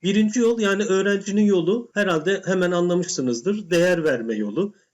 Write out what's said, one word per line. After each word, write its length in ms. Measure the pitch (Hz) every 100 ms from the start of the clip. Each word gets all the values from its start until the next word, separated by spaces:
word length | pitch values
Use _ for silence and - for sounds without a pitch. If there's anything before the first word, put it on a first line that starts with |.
Birinci 380 | 180 202 214 247
yol, 200 | 233 233
yani 240 | 202 196
öğrencinin 600 | 196 190 196 202 202 202
yolu 460 | 208 185 160 233 233
herhalde 480 | 208 202 165 165 190
hemen 260 | 180 190 180
anlamışsınızdır. 1000 | 175 175 175 175 - 127 117 180 208 170
Değer 340 | 170 180 170
verme 300 | 156 123 113
yolu. 400 | 107 104 123 202 - _